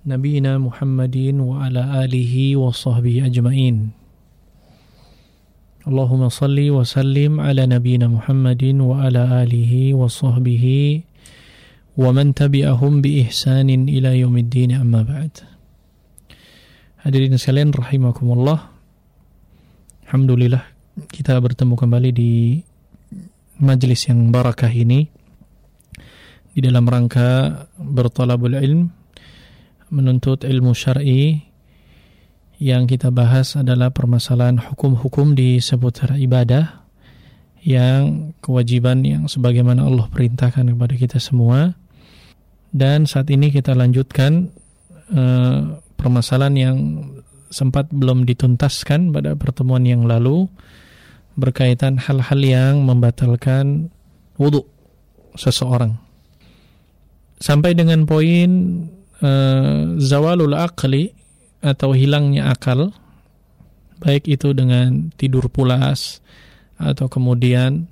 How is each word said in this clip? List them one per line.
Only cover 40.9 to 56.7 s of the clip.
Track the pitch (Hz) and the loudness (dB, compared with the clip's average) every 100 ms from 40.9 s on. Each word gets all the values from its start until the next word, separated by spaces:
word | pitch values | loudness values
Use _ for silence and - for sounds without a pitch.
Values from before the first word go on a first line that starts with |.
| 127 | -2
kita | 127 127 | -2 -4
semua. | - 127 117 127 170 175 _ - - - - _ _ _ _ | -2 0 2 2 0 -4 _ -20 -20 -20 -20 _ _ _ _
Dan | 143 135 147 | 0 2 2
saat | 151 139 139 139 | 2 0 0 2
ini | 147 | 2
kita | 139 135 127 | 2 0 2
lanjutkan, | 123 127 135 - 135 165 180 - _ _ _ - - | 2 2 0 0 2 2 -2 -10 _ _ _ -20 -4
eh, | 165 127 127 127 135 151 156 _ - | 0 2 2 2 0 -4 -10 _ -6
permasalahan | 135 123 120 131 139 139 | 0 0 0 0 0 0
yang | 131 131 147 156 139 135 - _ _ | 0 0 -4 -6 -12 -18 -20 _ _
sempat | - 135 143 139 | -4 -2 -2 -4
belum | 143 131 127 | -2 0 0
dituntaskan | 123 123 127 123 139 - - 147 175 | 0 0 0 2 0 -4 -2 0 0
pada | 147 147 147 | -2 -4 -4
pertemuan | 135 131 127 127 | -6 -4 -2 0
yang | 123 120 117 | 2 2 2
lalu | 117 123 160 190 - - - - - - - _ - | 0 0 0 -2 -6 -20 -20 -20 -20 -20 -20 _ -4
berkaitan | 131 127 127 123 135 135 | -4 0 0 2 0 -2
hal-hal | - 135 123 139 | -2 -2 0 0
yang | 135 127 131 143 131 | 2 2 2 2 2
membatalkan | 123 120 - 123 120 135 131 139 147 165 _ _ _ _ - | 2 2 0 0 0 0 0 0 -2 -6 _ _ _ _ -2
wudhu | 143 147 - _ _ _ _ _ _ - | 0 0 -4 _ _ _ _ _ _ -6
seseorang. | - - 123 123 117 113 _ _ _ _ _ _ _ | -4 -2 -2 0 -2 -4 _ _ _ _ _ _ _